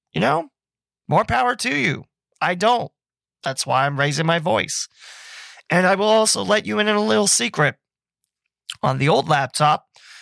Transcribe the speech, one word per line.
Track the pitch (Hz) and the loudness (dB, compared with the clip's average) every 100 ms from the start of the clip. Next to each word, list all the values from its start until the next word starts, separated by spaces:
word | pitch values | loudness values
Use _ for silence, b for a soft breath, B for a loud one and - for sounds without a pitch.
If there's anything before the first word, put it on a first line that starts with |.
| _ | _
You | 156 | -2
know, | 247 311 302 _ _ _ _ _ - | 0 0 -4 _ _ _ _ _ -2
more | 160 220 | 0 0
power | 240 247 247 | 0 0 -2
to | 247 285 | -4 -2
you. | 220 135 - _ _ _ | -2 -4 -10 _ _ _
I | 160 | -4
don't. | 180 214 240 151 - _ _ _ _ | 0 0 0 -2 -14 _ _ _ _
That's | 135 131 135 | -8 -6 -2
why | 127 139 | 0 0
I'm | 139 | 0
raising | 143 143 160 | 0 0 0
my | 170 | 0
voice. | 160 107 - - - B B B B B B B - | 0 -2 -2 -6 -10 B B B B B B B -2
And | 175 185 | 0 2
I | 190 | 2
will | 214 | 4
also | 220 214 208 | 4 2 0
let | 190 214 208 | 0 0 0
you | 208 | -2
in | 214 | 0
on | 208 | 0
a | |
little | 214 214 202 | 2 2 2
secret. | - 240 - 143 - _ _ _ _ _ _ _ _ - - | 0 -2 0 0 -2 _ _ _ _ _ _ _ _ -16 -4
On | - 131 | -2 0
the | 139 | 2
old | 220 - | 0 2
laptop, | 147 131 - 151 160 - B B B | 0 0 0 2 2 -4 B B B